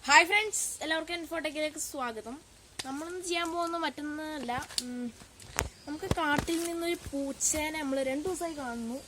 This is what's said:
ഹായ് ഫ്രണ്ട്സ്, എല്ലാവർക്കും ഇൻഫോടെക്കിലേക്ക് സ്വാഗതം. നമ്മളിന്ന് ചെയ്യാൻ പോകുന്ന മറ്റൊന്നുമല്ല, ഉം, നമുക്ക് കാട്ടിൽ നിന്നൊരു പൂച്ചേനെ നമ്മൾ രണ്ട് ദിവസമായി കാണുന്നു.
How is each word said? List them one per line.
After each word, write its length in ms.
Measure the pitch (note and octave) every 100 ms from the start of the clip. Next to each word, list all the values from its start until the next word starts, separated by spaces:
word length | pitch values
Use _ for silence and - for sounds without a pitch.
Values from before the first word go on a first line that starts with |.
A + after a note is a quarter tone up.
| - D4
ഹായ് 120 | E4+
ഫ്രണ്ട്സ്, 340 | G4+ G#4+ - - -
എല്ലാവർക്കും 300 | D4+ D#4+ D#4 F4
ഇൻഫോടെക്കിലേക്ക് 640 | D#4+ E4 D4+ D4 D4+ D4+ -
സ്വാഗതം. 500 | D4 B3 A3 G#3+ C#4 - - - -
നമ്മളിന്ന് 360 | C4 C4+ E4 F4+ F4
ചെയ്യാൻ 220 | E4+ E4+
പോകുന്ന 220 | E4+ E4+ E4+
മറ്റൊന്നുമല്ല, 720 | D#4+ C4 D4 D4+ D#4 D4+ A#3+ B3 D4 -
ഉം, 180 | B3 B3 A#3+ - - - - - - - -
നമുക്ക് 220 | D4+ F#4+ -
കാട്ടിൽ 380 | D#4 D4 - E4 E4+
നിന്നൊരു 280 | E4+ E4+ F4 -
പൂച്ചേനെ 680 | C#4 C#4 C4+ - D#4 D4+ D#4
നമ്മൾ 160 | C#4+ C4+ C4
രണ്ട് 140 | C4+ D#4
ദിവസമായി 280 | F4+ E4+ D4
കാണുന്നു. 380 | C4 A#3 A3+ B3+